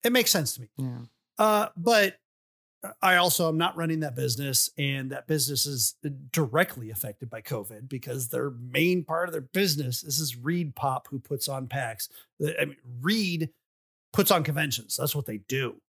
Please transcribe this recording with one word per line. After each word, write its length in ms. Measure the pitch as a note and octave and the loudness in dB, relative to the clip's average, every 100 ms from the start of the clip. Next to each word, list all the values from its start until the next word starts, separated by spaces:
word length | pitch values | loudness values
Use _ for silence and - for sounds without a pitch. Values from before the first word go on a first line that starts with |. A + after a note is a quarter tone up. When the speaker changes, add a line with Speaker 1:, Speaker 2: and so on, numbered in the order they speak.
Speaker 1:
It 80 | A#3+ | 4
makes 200 | B3 A3 | 4 4
sense 240 | F#3+ C3+ - | 4 2 -4
to 60 | |
me. 60 | A#2+ - | -12 -8
Speaker 2:
Yeah. 220 | C3 B2 A#2+ _ _ - | -6 -6 -14 _ _ 2
Speaker 1:
Uh, 320 | G#3+ G#3+ G#3 - | 4 4 0 -2
but 420 | F3+ A3+ G3 - _ _ _ _ _ _ - - | 4 6 6 0 _ _ _ _ _ _ -14 0
I 140 | F#3+ F3+ | 4 6
also 300 | F3+ - E3 | 4 4 2
am 120 | D#3+ | 2
not 180 | E3+ - | 0 0
running 220 | E3 D#3+ | -2 0
that 160 | D3+ B2+ | -2 -2
business, 560 | - A#2 C#3+ B2+ - - | -2 -2 0 0 0 0
and 320 | C#3 C#3 C3 | -2 -2 -4
that 160 | C#3 - | -8 0
business 400 | D#3 C3 C#3 C#3+ | 0 2 0 -2
is 260 | C3+ A2+ - D3+ C3+ C3+ | 0 -2 -2 -8 -8 -4
directly 580 | - C#3 C#3 F#3 - A2 | 0 2 2 2 -2 -10
affected 400 | A2 A2+ G#2 A#2 | -8 -8 -10 -12
by 140 | A2+ | -12
covid 440 | - A#2 G2+ G#2+ C3 | -8 -8 -8 -12 -10
because 420 | C3 C#3 B2+ A#2+ | -10 -6 -6 -4
their 200 | B2+ C#3 | -2 -4
main 540 | A#2+ B2 B2+ E3+ F3+ D#3 | -6 -4 2 4 2 0
part 240 | D#3+ F3+ | -4 -2
of 40 | |
their 80 | D#3+ | -4
business, 600 | C3 F3+ G3 D3 C3 B2 | -4 0 2 2 0 -4
this 180 | D3+ C3+ | -4 -4
is 160 | D3+ A#2+ | -4 -4
Reed 380 | B2+ F3 D#3+ - | -2 0 -2 -2
Pop 320 | C#3 C3 - | -2 -2 -6
who 100 | C3+ | -10
puts 280 | - C#3 - | -6 -4 -4
on 200 | C3+ C3 | -4 -6
pax. 420 | C3+ A#2+ A2 - - - _ | -4 -6 -8 -12 -12 -20 _
The, 200 | D3+ D3 | -4 -2
I 60 | D3 | -4
mean, 120 | C#3 B2 B2 | -6 -14 -4
Reed 540 | D3 A3 G3 E3+ D#3+ _ _ _ _ _ _ | 0 2 0 0 -4 _ _ _ _ _ _
puts 200 | - G3 | 2 6
on 120 | F3+ | 6
conventions. 520 | D3+ D3 D3+ A#2+ A2 - | 4 0 -2 -4 -4 -2
That's 180 | D3 D3 | -2 -2
what 120 | - | -4
they 100 | G#2+ | -8
do. 420 | - C3 B2+ - _ | -4 -2 -2 -6 _